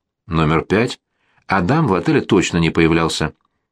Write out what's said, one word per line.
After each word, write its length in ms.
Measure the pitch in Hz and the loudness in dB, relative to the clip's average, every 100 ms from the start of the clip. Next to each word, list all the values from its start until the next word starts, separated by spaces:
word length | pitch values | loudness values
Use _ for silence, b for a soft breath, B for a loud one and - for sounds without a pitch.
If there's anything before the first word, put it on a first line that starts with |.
| _ _ - | _ _ -6
Номер 340 | 80 78 80 | -2 0 0
пять. 380 | - 95 127 - _ _ _ _ - | 0 -2 -2 -6 _ _ _ _ -4
Адам 400 | 190 104 156 139 | -2 0 0 0
в 80 | 90 | 0
отеле 260 | 113 143 | 0 -2
точно 380 | - 101 - 87 | 2 0 2 0
не 100 | 80 | 0
появлялся. 640 | 85 82 82 80 - 76 - _ _ _ | 2 2 2 -2 -4 -6 -8 _ _ _